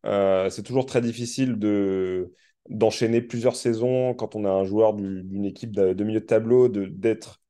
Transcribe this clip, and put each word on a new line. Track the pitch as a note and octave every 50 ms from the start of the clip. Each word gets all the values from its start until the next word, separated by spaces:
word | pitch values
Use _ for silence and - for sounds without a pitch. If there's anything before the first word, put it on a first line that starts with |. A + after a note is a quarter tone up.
| -
Euh, | - G#2 G2+ G2 F#2+ F#2+ F#2+ F#2+ G2
c'est | - -
toujours | G2+ - B2 C3+ C3
très | C3 - C3
difficile | A#2+ A#2 A2+ A2+ A#2+ A#2 - - C3+ B2+ A#2+ G#2
de, | G#2 G#2+ G#2 G2+ G2+ G2 F#2+ F#2+ F#2 F#2 F#2 F#2 F2+ F2 _ _ _ _ _ _ _ -
d'enchaîner | - G#2+ A2+ A2 - - A#2+ A2+ A#2 A#2+
plusieurs | A#2+ A#2 - A#2+ A2+ B2 A#2+
saisons | - - B2 A2+ A2 A#2+ B2+ B2+ B2+ B2+ B2+ B2
quand | B2 A2+ G#2+ -
on | G#2+ G#2
a | G2
un | F#2+ F#2+ G2
joueur | F#2+ G2+ G#2+ A2+ G#2+ G#2+
du, | G#2 G2 G2 G2 F#2+
d'une | F#2 F#2 F#2+ G2 G2+
équipe | G2 F#2+ - - A#2
de, | G#2 G2+ G2 F#2
de | F#2 F#2+ G#2
milieu | G#2+ A2 A2
de | G#2
tableau, | - A2+ A2 A2+ A2+ A#2+ B2+ B2 A#2
de, | G2+ G#2 G2
d'être | F#2+ - F#2+ F#2+ A2+ A2 A2 - - - _ _ _